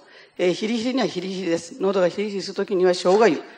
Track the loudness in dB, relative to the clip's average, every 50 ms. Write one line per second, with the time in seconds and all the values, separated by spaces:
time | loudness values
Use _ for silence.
0 | -12 -20 -20 -20 -20 _ _ 0 0 0 0 0 -2 -2 -2 -2 -2 -2 0 0
1 | -2 -2 -2 -6 -6 -6 -6 -4 -2 -2 -2 -2 -4 -8 -8 -4 -2 0 2 2
2 | 2 2 0 -2 -4 -4 -4 -6 -8 -6 -6 -6 -4 -2 0 2 2 2 2 2
3 | 2 4 4 6 6 4 4 0 -4 -10 -18